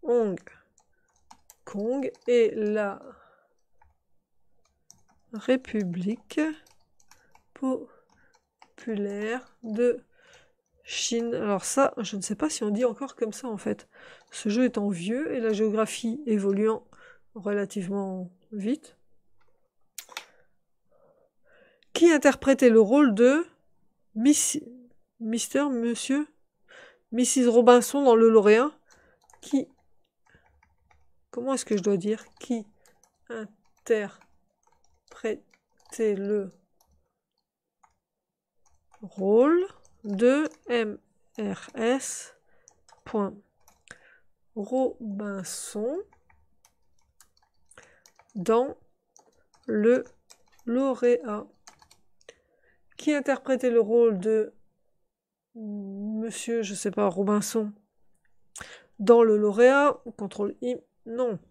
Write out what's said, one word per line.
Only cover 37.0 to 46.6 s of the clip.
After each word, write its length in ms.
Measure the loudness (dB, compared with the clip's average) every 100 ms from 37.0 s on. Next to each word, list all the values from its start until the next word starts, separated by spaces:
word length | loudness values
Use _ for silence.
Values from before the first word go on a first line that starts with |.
| _ _ _ _ _ _ _ _ _ _ _ _ _ _ _ _ _ _ _ _
rôle 640 | -18 -4 2 4 6 4 0 -8 _ _
de 460 | -8 2 4 4 0 -6 -6
M 320 | -4 -4 -8 _ _ _ -10
R 300 | -8 -8 -12 -4
S 600 | 0 0 -2 -12 -14 _ _ _ _ _ _ -20 -8
point 280 | -4 -4 -8 _ _ _ _ _ -20 _ _ _ _ _ -12
Robinson 1400 | -4 -2 -2 -4 -10 -8 -8 -10 -10 -12 -10 -6 -6 -6 -10 _ _ _ _ _